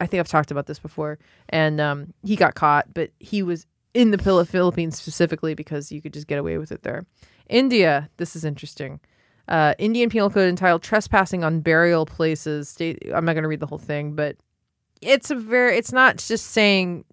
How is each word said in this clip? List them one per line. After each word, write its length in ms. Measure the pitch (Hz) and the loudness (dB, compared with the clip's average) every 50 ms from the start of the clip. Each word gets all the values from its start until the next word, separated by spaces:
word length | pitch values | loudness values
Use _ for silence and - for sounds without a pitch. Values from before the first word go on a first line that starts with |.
I 60 | 175 | -6
think 140 | - 202 175 | -4 -2 -2
I've 60 | 156 | -2
talked 220 | - 165 151 143 - | 2 2 0 0 0
about 160 | 147 143 147 | -4 -8 -6
this 140 | - 147 - | -8 -10 -12
before, 400 | - 151 - 160 151 151 151 - _ _ _ _ _ - | -14 -14 -10 -8 -8 -8 -8 -12 _ _ _ _ _ -4
and, 300 | - 160 156 156 151 151 | 0 2 2 2 2 0
um, 360 | 151 147 143 143 - - - _ - | -2 -2 -2 -4 -8 -16 -18 _ -4
he 120 | 196 214 | -2 2
got 200 | - 180 - - | 4 4 2 2
caught, 360 | - 160 147 147 147 - - - | 2 2 4 4 2 0 -2 -4
but 160 | 170 156 - _ _ | -6 -6 -6 _ _
he 240 | - - 214 202 185 | -12 -6 -4 -4 -2
was 240 | 175 170 165 - _ _ _ _ _ - | -2 -4 -6 -8 _ _ _ _ _ 2
in 160 | 247 240 214 | 4 4 4
the 80 | 202 | 4
Phil-, 260 | 185 - 196 185 175 175 | 2 2 4 4 4 2
Philippines 520 | - - 180 180 175 175 175 165 165 - | 2 0 2 2 2 0 0 -4 -4 -6
specifically 560 | - - 160 - - 175 165 165 - 160 160 151 | -10 -12 -8 -2 0 0 0 -2 -4 -6 -6 -6
because 380 | - 147 - 151 147 147 - | -8 -10 -8 -8 -8 -8 -10
you 100 | 151 147 | -14 -14
could 120 | 156 147 - | -14 -14 -14
just 120 | 147 151 | -12 -8
get 140 | - 143 143 | -6 -6 -4
away 180 | 143 - 165 | -4 -4 -4
with 140 | 156 156 - | -6 -6 -8
it 100 | - - | -12 -10
there. 240 | - - - - 180 _ _ _ _ _ _ _ _ | -10 -10 -10 -10 -12 _ _ _ _ _ _ _ _
India, 600 | - - 247 269 254 247 214 180 160 143 143 147 - _ | 0 2 2 2 4 4 4 4 4 4 2 -2 -6 _
this 180 | - 175 - - | -10 -10 -10 -8
is 80 | 160 160 | -8 -6
interesting. 560 | 151 143 - - - - - 135 127 143 147 _ _ _ _ _ _ _ _ - | -6 -6 -8 -12 -18 -14 -12 -12 -12 -12 -16 _ _ _ _ _ _ _ _ -6
Uh, 280 | - 170 160 151 147 147 | -2 2 2 4 2 2
Indian 320 | - 208 214 226 240 240 226 | 0 -2 -2 0 2 0 2
Penal 220 | 214 220 202 202 | 2 2 2 2
Code 180 | 202 202 190 180 | 4 4 2 2
entitled 320 | 180 180 185 180 170 170 | 2 2 2 2 2 2
Trespassing 640 | - - 226 214 - - 226 196 185 - 190 180 165 | 0 0 0 0 0 2 2 2 2 2 -2 -2 -2
on 160 | 156 165 160 | 0 0 0
Burial 480 | 151 165 160 165 170 170 170 160 156 | 2 2 4 4 4 4 4 2 0
Places. 600 | - - - 160 160 156 - - 156 151 147 143 - | -2 -4 -2 -2 -2 -2 -2 -4 -6 -6 -6 -8 -10
State, 340 | - - 170 165 - - - - - | -8 -6 -6 -6 -6 -8 -8 -4 -4
I'm 100 | 165 160 | -2 0
not 120 | 165 160 | 0 0
gonna 120 | 160 156 156 | -2 -2 -4
read 100 | 151 147 | -4 -4
the 80 | 151 | -6
whole 100 | 143 147 | -8 -10
thing, 380 | 151 - - 147 147 147 147 147 | -12 -8 -6 -6 -6 -6 -6 -4
but 200 | 156 147 143 - _ _ _ _ _ _ _ _ _ _ _ _ - - | -4 -4 -4 -6 _ _ _ _ _ _ _ _ _ _ _ _ -6 0
it's 240 | 220 277 - - - | 0 0 0 0 -4
a 60 | 294 | -8
very, 420 | 240 220 214 247 247 247 240 180 | -6 -4 -2 0 2 2 2 2
it's 140 | 233 233 - | 0 -2 0
not 240 | 247 262 262 - - | 2 4 4 4 2
just 360 | - - - 226 220 - - | 0 -4 -6 -6 -6 -4 -2
saying 520 | - 226 208 202 196 190 180 180 175 - - _ | 0 2 4 4 4 2 0 -2 -4 -8 -12 _